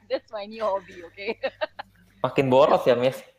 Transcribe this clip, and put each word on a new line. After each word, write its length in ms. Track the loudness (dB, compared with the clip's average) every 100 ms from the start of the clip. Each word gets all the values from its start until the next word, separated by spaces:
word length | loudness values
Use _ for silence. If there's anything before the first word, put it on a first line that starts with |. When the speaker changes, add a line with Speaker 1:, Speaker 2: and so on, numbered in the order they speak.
| _
Speaker 1:
That's 240 | -10 -8
my 160 | -14 -14
new 160 | -6
hobby, 400 | -4 -4 -8 -18
oke? 400 | -20 -12 -10 -8 -8 -8 -10 -10
<laughs> 460 | -20 _ _ _
Speaker 2:
Makin 220 | -2 0 4
boros 400 | 6 6 4 2
ya, 80 |
Miss? 240 | 2 0 -4 -12